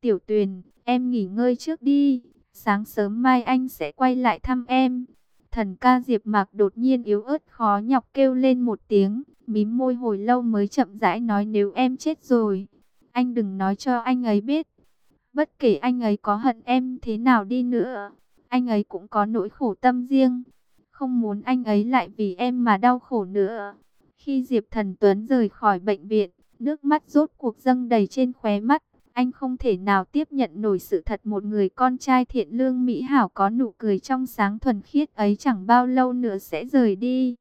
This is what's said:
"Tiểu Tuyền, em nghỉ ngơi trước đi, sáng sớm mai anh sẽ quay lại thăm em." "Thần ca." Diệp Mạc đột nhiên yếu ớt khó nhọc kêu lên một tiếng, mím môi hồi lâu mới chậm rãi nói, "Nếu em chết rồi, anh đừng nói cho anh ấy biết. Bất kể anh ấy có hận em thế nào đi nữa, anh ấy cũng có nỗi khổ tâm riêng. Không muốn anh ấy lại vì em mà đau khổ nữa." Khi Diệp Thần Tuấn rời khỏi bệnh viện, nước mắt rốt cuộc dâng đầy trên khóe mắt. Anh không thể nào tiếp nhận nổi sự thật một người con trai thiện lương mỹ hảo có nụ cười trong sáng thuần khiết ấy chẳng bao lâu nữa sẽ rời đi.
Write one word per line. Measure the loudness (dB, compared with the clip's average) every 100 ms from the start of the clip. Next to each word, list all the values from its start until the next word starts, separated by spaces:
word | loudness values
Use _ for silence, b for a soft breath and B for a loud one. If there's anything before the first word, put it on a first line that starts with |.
"Tiểu | 0 -2
Tuyền, | 0 0 0 -4 -16 _
em | -2 -2 0
nghỉ | -2 -2
ngơi | 0 0 0
trước | -4 -4
đi, | 0 2 4 0 -4 _ _
sáng | -8 -2 -2 -2
sớm | -4 -2 0
mai | 2 2
anh | 2 -2 -2
sẽ | -6 -10
quay | -2 0 2
lại | 0 -2
thăm | -2 -4 0
em." | 2 2 -2 -8 _ _ _ _
"Thần | -6 -6 0
ca." | 2 2
Diệp | 2 -2 0
Mạc | -2 -2
đột | 0 0 2
nhiên | 0 0
yếu | 0 -2
ớt | -2 -6 _
khó | _ 0 0
nhọc | 2 -2 -2
kêu | 2 2
lên | 4 2 2
một | 0 -4 _
tiếng, | 2 2 0 -8 _ -4
mím | -2 0 0
môi | -2 -2
hồi | -4 -4
lâu | 0 0
mới | 2 0 0
chậm | 0 0 2
rãi | 0 0
nói, | 0 0 0
"Nếu | 0 0
em | 2 0 0
chết | -4 -6
rồi, | 0 2 2 -2 -6 _ _ _ _
anh | -2 -2
đừng | -2 -4 -2
nói | -2 -2
cho | -2 -2
anh | 0 -2
ấy | 2 0
biết. | 0 -2 -4 _ _ _ _ _ _
Bất | -4 -4 _
kể | 2 2
anh | 0 -2
ấy | 0 -2
có | 0 0
hận | 0 -2
em | 0 0 0 -8
thế | -6 -2
nào | 2 2
đi | 2 -4
nữa, | -2 -2 -2 -6 -12 _ _ _ _
anh | -4 0
ấy | -2
cũng | -2 -10 -6
có | -2 0
nỗi | -2 -4
khổ | -4 -4 0
tâm | 0 0 0
riêng. | 2 4 2 -8 _ _ _ _
Không | _ -4 -2
muốn | -2 -4
anh | -2 -2
ấy | 2 0
lại | 2 0 -2 -4
vì | -6 -2
em | -4 -2
mà | 0 2
đau | 2 0
khổ | -2 -4 -2
nữa." | -2 -2 -2 -10 -14 _ _ _ _
Khi | -4 -4
Diệp | 0 -2 -2
Thần | -6 -4 2
Tuấn | 2 2 0
rời | 0 0
khỏi | 0 0 0
bệnh | -2 -4 -2
viện, | -2 -2 _ _ _
nước | -6 -4
mắt | -2 -2 _
rốt | 0 0 _
cuộc | -8 -4
dâng | 0 0 2
đầy | 0 0
trên | 0 -2
khóe | -2 -4 -2
mắt. | 0 0 _ _ _
Anh | -2 -2
không | -2 -8 -4
thể | -2 -2
nào | 0 0 0
tiếp | -4 -4
nhận | -2 -4 -2
nổi | -2 -2
sự | -2 -4
thật | -2 -6
một | -4 -6
người | -4 -2 -2
con | 0 -2 0
trai | 0 0 2
thiện | -4 -4 -2
lương | -2 0 -2
mỹ | -2
hảo | 0 2 2
có | 0 0
nụ | 0 -4 -4
cười | -2 -2
trong | -2 -4 -4
sáng | -2 -2 -2
thuần | -2 -2
khiết | -2 -2 -2 -2
ấy | 0 0
chẳng | 0 -2 4
bao | 4 4
lâu | 2 2
nữa | 0 -2 -4
sẽ | -6 -8 0
rời | 2 4 2
đi. | -2 0 -2 -4